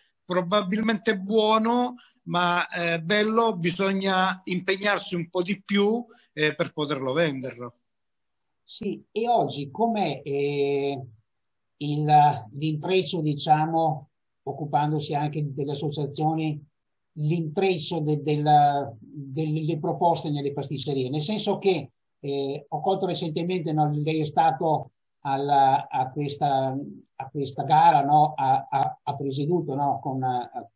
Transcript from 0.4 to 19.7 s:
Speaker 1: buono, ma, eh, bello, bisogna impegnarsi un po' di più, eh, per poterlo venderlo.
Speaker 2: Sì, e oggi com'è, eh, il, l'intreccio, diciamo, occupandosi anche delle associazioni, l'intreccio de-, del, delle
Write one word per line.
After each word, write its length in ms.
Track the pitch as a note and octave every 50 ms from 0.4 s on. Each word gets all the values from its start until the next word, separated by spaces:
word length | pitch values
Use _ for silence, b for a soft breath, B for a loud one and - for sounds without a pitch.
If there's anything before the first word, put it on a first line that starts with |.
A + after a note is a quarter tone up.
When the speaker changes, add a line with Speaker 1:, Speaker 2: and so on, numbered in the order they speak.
| F3+ E3+ G3+ G#3 G3 F3+ G3+ G#3+ A3 A3 A3+ G#3 - A3+ G#3+ F#3+
Speaker 1:
buono, 800 | F#3 G3 A3 A3 G#3+ G#3+ A3 A3 A3 A#3 A#3+ B3 B3 B3 B3 B B B B B _
ma, 440 | E3+ E3 F3 F3+ F3 F3 F3 D#3+ -
eh, 320 | - F3+ E3+ E3+ E3+ E3+
bello, 560 | D#3+ E3 G#3 G#3 G#3+ A3 A3 A3+ A#3 A3+ G#3
bisogna 840 | F3 E3 F3 E3+ F#3 G3 F#3+ G3 F#3+ F#3+ F#3+ F#3+ F#3 F#3 F#3+ F#3 F#3 -
impegnarsi 680 | - F3+ F3+ F#3 - G3 F#3+ G3 G#3 G3+ F#3+ G3 - F#3
un 140 | F3 E3+ E3+
po' 140 | - F#3 F3+
di 180 | F3 G3+ G3 -
più, 400 | - G3+ G3+ G3+ G#3 A3 A#3+ A#3+ b b b b b b
eh, 220 | D3+ D3+ D3+ D3
per 180 | - E3+ - -
poterlo 400 | - D3+ C#3 D3+ C#3 C3 C3 C3
venderlo. 640 | D#3 E3+ D#3 C#3 C3 B2+ B2+ A#2 A#2 B2 A#2+ - _ _ _ _ _ _ _ _ _ _ _ _ _ _ _ _ _
Speaker 2:
Sì, 400 | _ - - - A3 G3+ E3+ - - _
e 180 | _ G#3 A#3 A#3+
oggi 420 | A#3+ G#3+ D3+ C3 B2+ C#3+ C#3+ -
com'è, 500 | - - A3+ A#3 A3 G#3 F#3+ D#3+ C3+ - -
eh, 800 | D3 C#3 C#3 C#3+ C#3+ C#3+ C#3+ - C#3+ C#3+ C#3 C#3 C#3 C#3 C3 B2+ - - _ _ _ _ _ _ _ _ _ _ _ _ _
il, 680 | D3 D3 D3 D3+ D3+ D3+ D3+ D3 D3 D3 C#3+ - - - - C#3
l'intreccio, 640 | D3 D#3+ D#3 D3+ D3+ E3+ F#3 F#3+ F#3 - - F3
diciamo, 880 | D3+ D3+ D3 C#3+ - D#3+ D#3 D3+ D#3 D#3+ E3 E3 E3 D#3 C#3+ - - - _ _ _ _ _ _ _ -
occupandosi 680 | - - D#3+ - D3+ C#3+ D3 D3+ D#3 D3+ D3 - D#3
anche 380 | C#3+ D3+ D3+ D3+ D#3 D3+ C3+ B2+
delle 180 | C#3+ C#3 D3
associazioni, 880 | C#3+ C#3+ - D3+ - D#3 C#3+ B2 - - D#3 D#3 D#3+ D#3+ D#3+ D#3 D#3 D3+ - - _ _ _ _ _ _ _ _ _
l'intreccio 840 | D#3+ D3 D3+ E3+ F3 E3 D#3 D3 G3+ F#3+ F#3+ F#3 E3 - - F#3 E3
de-, 220 | D3+ D3+ D3+ C#3+
del, 760 | C3 D3+ D3+ D3 D3 D3+ D3+ D3 D3 C#3+ C#3+ C#3+ C#3+ - - -
delle 800 | - - - D3+ C#3 C3+ C3 D3 D#3+ D#3 D3+ D#3+ D#3 D3+